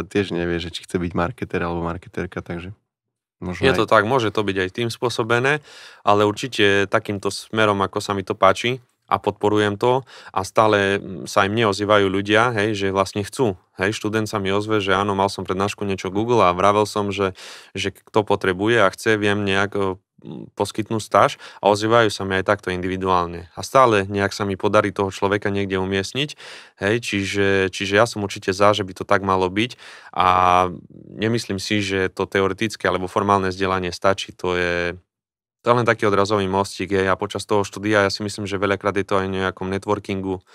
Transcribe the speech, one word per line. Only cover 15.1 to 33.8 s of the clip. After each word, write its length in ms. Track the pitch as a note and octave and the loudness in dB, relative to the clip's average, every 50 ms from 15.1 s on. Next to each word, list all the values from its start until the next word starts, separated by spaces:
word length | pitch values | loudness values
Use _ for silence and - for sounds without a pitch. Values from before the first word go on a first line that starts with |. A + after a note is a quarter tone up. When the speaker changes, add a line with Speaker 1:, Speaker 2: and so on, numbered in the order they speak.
| G2+ | 0
Speaker 2:
mal 160 | F#2+ F#2+ G2 - | 0 0 0 -2
som 160 | - F#2+ - | -4 -6 -4
prednášku 400 | G2 F#2 G2 G2+ - - G#2 G2+ | -2 -2 -2 -4 -4 -4 -4 -4
niečo 240 | G2 F#2 - F#2+ F2+ | -4 -4 -4 -4 -4
Google 320 | G2+ A2+ A#2 A#2+ A2+ G2+ | -2 0 0 2 4 4
a 80 | F2+ F2+ | 4 4
vravel 320 | F2+ F#2 G2+ G#2 G#2 G#2+ | 4 4 4 4 4 2
som, 320 | G#2 - G#2+ G#2 G2+ F#2+ | 0 0 -4 -4 -2 -2
že, 160 | G2 G2 F#2+ F#2 - - - - - - - - | -2 -2 -2 -2 -6 -16 -20 -20 -20 -20 -12 -8
že 240 | G2+ F#2+ G2+ - | -6 -6 -6 -6
kto 320 | - _ _ - A2 G#2 - | -8 _ _ 0 0 2 2
potrebuje 560 | G2+ G2+ - F#2+ F#2 F2+ G2+ A2 A#2+ A#2 G#2 | 0 0 0 0 0 0 0 2 4 4 4
a 80 | F#2+ - | 4 2
chce, 240 | - - A#2 A2 | 0 0 0 0
viem 240 | G#2+ G#2 G#2 G2+ G#2 | 2 2 0 0 0
nejak, 320 | G#2 G2 F#2 G2 G2+ G2+ - | 0 0 0 0 0 -2 -2
e, 240 | G#2 G2 F#2+ F#2 F#2+ _ _ _ _ - - D2 B1+ - - _ | -4 -2 -4 -4 -6 _ _ _ _ -16 -16 -14 -14 -16 -12 _
poskytnúť 480 | - G2+ - - - A2 - A2+ A2 - | -4 -4 -4 -4 -6 -6 -4 -4 -6 -4
stáž 320 | - - G2+ A2+ D3 - - - - - - | 2 4 6 6 4 2 -4 -16 -20 -8 0
a 80 | - G2 | 2 2
ozývajú 400 | G#2+ G2+ G#2+ A2 A2+ A#2+ A#2 G#2+ | 2 4 2 2 4 4 4 4
sa 160 | - - G2 | 0 -2 -4
mi 160 | F#2+ F#2+ F#2+ | -2 -2 0
aj 80 | F#2 - | 2 0
takto 240 | G#2 G2 - - F#2 | 0 0 0 -4 -4
individuálne. 800 | F2+ F2+ F#2+ F#2 F#2 F#2 F#2+ F#2 F2+ F2 E2+ E2+ E2+ F2 E2+ - | -4 -4 -4 -4 -2 -2 0 0 0 0 -2 -6 -12 -14 -14 -14
A 80 | - | -14
stále 480 | F#2+ - - C3+ C3 A#2+ A2 G2+ F#2+ G2 | -6 0 4 4 4 6 4 2 2 0
nejak 240 | G2+ G2+ G2+ G2 - | 0 0 0 -2 -2
sa 160 | - G#2+ G2+ | -2 -4 -4
mi 80 | G2 | -4
podarí 320 | F#2 - G#2+ G2 G#2+ G#2 G2+ | -2 -2 2 2 2 2 2
toho 240 | F#2 - G2+ F#2+ F#2+ | 0 -2 -2 -2 -2
človeka 400 | - - G2 G2 G#2 - G#2+ G2 | -2 -2 0 0 0 -2 -2 -4
niekde 240 | G2 G2+ G2 F#2+ | -2 -4 -2 -2
umiestniť, 560 | F#2+ F#2+ F#2+ G2 G2 F#2+ - - B2+ C#3+ D3 - - - - - - - - _ - | -2 -2 -2 -2 -4 -4 -4 -4 -6 -6 -6 -6 -14 -18 -20 -20 -20 -20 -20 _ -4
hej, 160 | G2 G2 A2+ A#2+ A#2 | -2 0 0 0 -2
čiže, 640 | - - G2+ G2 F#2 F#2 G2+ G2 G2 G2 G2 F#2+ F#2+ | -2 -4 -2 -2 -2 0 0 2 2 2 2 0 0
čiže 240 | - - G2+ F#2+ G2 G2+ | -2 -4 -4 2 4 4
ja 80 | A#2 A2+ | 4 2
som 160 | - G#2+ G2+ | 0 -4 -6
určite 320 | G2 - G#2 G2+ - F#2+ | -6 -8 -6 -4 -4 0
za, 160 | F2+ G2+ G#2 G#2+ | 2 4 4 4
že 160 | G2+ G2+ F#2 | 2 -2 -6
by 80 | F#2 | -8
to 80 | - F#2 | -8 -4
tak 160 | - G2+ G2 | 0 0 0
malo 320 | G2 G2 F#2+ F#2+ F#2 F#2 F#2 | 2 2 0 2 0 0 0
byť 240 | G#2 A2+ B2+ - - - - - - - - - | -2 -4 -4 -6 -12 -20 -20 -20 -20 -20 -10 -2
a 560 | - F2+ F#2 F#2 F#2 F#2 F2+ F2+ F2+ F#2 F#2 F2 - - - - - - - - | 0 2 4 4 4 4 4 4 4 2 2 -2 -8 -16 -20 -20 -20 -20 -16 -8
nemyslím 480 | - G2+ A2 A#2 A#2 - - G2+ F#2+ | -4 -2 -2 -2 -2 -4 -4 -8 -6
si, 240 | - - G#2+ G#2 G2+ | -4 -2 -2 -2 0
že 240 | F#2+ G2 F#2+ F#2+ F#2 | 0 0 0 0 0
to 160 | - - G2 | -2 -4 -4
teoretické 640 | F#2 - G2+ F#2+ F#2+ F#2+ - A2+ A2 - - - F#2+ | -2 0 2 2 2 0 -2 -4 -6 -4 -2 -2 0
alebo 160 | F2+ F2+ F#2 | 0 0 -2
formálne 480 | F2+ - A2 G2+ G2+ G2+ G2 F#2+ F#2+ F#2 | -2 -2 -2 2 2 2 2 2 0 -2
vzdelanie 400 | F#2 G2 F#2+ F#2 F#2+ | -2 -2 -2 -2 -2